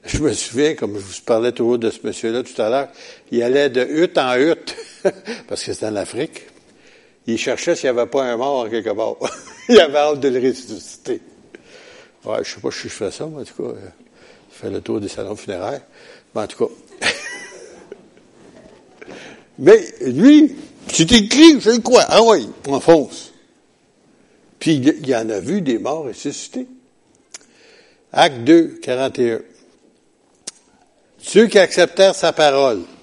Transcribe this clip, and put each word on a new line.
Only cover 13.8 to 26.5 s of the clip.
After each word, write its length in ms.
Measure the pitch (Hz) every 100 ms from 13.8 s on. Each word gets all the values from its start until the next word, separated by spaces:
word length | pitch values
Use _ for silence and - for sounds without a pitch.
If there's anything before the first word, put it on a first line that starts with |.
| 98 _ _ _ - _ _
je 60 | -
fais 140 | 107
le 100 | 98
tour 200 | 95 113
des 80 | 98
salons 280 | - 101 104
funéraires. 460 | - 90 101 139 _ _ - - _
Mais 60 | 117
en 60 | 104
tout 200 | - 113
cas. 400 | - _ - -
<laughs> 60 | - - 960 988 - - - - - _ _ _ _ - - - - _ _ - - - - _ -
Mais 260 | 135 220 170 -
lui, 560 | 135 123 247 302 302 - - - -
c'est 240 | - 165
écrit, 480 | 240 208 254 330 277
je 100 | 202
le 80 | 240
crois. 260 | 214 247 147
Ah 140 | 165
oui, 260 | 226 190 143 - -
on 140 | 139
fonce. 520 | - 165 120 - - _ _ _ _ _ _ _ _ _ _ _ _ _
Puis 160 | 156
il, 220 | 151 127 -
il 120 | 151
en 140 | 120 110
a 80 | 104
vu 220 | 95 202
des 180 | 147 110
morts 260 | 101 156
ressuscités. 600 | 139 101 151 - -